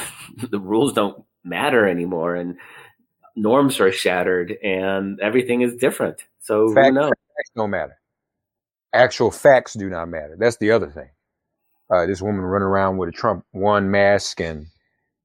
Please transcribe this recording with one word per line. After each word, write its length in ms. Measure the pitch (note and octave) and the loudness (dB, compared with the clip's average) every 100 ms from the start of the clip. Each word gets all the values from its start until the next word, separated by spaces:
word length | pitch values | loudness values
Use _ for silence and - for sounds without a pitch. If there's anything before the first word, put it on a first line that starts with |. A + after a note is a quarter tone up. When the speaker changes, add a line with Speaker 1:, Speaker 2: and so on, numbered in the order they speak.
Speaker 1:
<laughs> 340 | - - - - A#2+ | -12 -16 -20 -14 -8
the 100 | G#2 | -8
rules 320 | F#2 A2 C3+ | -2 0 0
don't 320 | A#2 G2+ - _ _ F2 | 0 -2 -4 _ _ -10
matter 420 | F2 C#3+ B2 G2+ | -4 2 4 2
anymore, 480 | F2 F2 F2 E2+ F2 | 0 -4 -4 -4 -4
and 220 | F2 F2 - - - _ _ _ _ A2+ | -6 -10 -18 -20 -20 _ _ _ _ -4
norms 420 | G#2 C3 C#3 C3 | 2 4 2 2
are 120 | F#2+ | 2
shattered, 600 | F#2 F#2+ F2+ F#2 F2+ F2 G#2+ | 2 -2 0 0 -2 -4 -6
and 580 | G2+ F#2 F#2+ G2 G2 G2+ | -4 -2 -2 -2 -4 -4
everything 400 | G#2 B2+ B2 B2 | 0 0 0 0
is 160 | B2 A#2+ | 0 0
different. 480 | C3 - F#2 - - _ | -2 0 -6 -6 -20 _
So 320 | - G#2+ A2+ | -2 2 4
Speaker 2:
Facts, 140 | A2 C3+ | 6 4
Speaker 1:
who 60 | |
knows? 200 | C3+ D3 - _ D3+ | 4 0 -2 _ -14
Speaker 2:
facts 140 | - A#2 | -12 -6
don't 140 | G#2+ | -4
matter. 280 | F#2 C#2+ _ _ _ _ _ _ _ _ _ - | -4 -6 _ _ _ _ _ _ _ _ _ -2
Actual 380 | A#2 B2 - A2+ | 2 4 4 -2
facts 420 | - D3 B2+ - | 4 6 6 2
do 160 | A2 G2 | -10 -8
not 200 | F2 E2+ | -6 -8
matter. 260 | D#2+ D2+ E2+ | -8 -10 -2
That's 200 | A#2 A2+ | -2 0
the 140 | G#2+ | 2
other 180 | A2+ D#2+ | 2 0
thing. 180 | D2+ C2 _ _ _ _ _ _ _ - | -10 -20 _ _ _ _ _ _ _ -2
Uh, 160 | F2+ F2 | 0 0
this 160 | F#2 | -2
woman 200 | G2+ G2+ | -4 -4
running 240 | F#2 G2 F#2+ | -2 -2 0
around 320 | G2 F#2+ F#2+ | 0 0 -2
with 120 | E2+ | -6
a 20 | |
Trump 320 | - A#2 F2+ - | -4 -2 -2 -8
one 380 | F#2+ G2+ G#2 G3 | -4 0 2 2
mask 500 | G2+ G2 G2+ - - | 2 4 2 -2 -8
and, 260 | E2 D#2 D2+ _ _ _ _ _ | -8 -8 -16 _ _ _ _ _